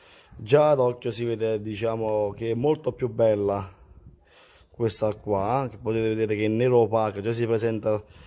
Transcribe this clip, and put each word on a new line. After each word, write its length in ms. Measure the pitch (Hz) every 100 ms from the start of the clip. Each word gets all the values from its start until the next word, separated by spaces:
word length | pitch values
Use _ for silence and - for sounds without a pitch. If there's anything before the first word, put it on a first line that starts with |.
| - - - -
già 340 | 107 147 151
ad 100 | 143
occhio 300 | 123 120 123
si 160 | 113 117
vede, 340 | 110 110 110
diciamo, 760 | 107 101 113 113 110 107 104
che 180 | 101 113
è 20 |
molto 400 | 113 143 156 135
più 160 | - 123
bella 640 | 110 113 104 101 101 95 - - - - - _ _ - - _
questa 460 | - 117 - 107 101
qua, 520 | 107 101 101 131 127
che 100 | 104
potete 320 | 113 113 110
vedere 260 | 110 110 104
che 100 | 107
è 20 |
nero 340 | 110 127 123
opaca, 400 | 110 113 107 101
già 120 | 104
si 140 | 117 117
presenta 560 | 113 117 110 110 104 - -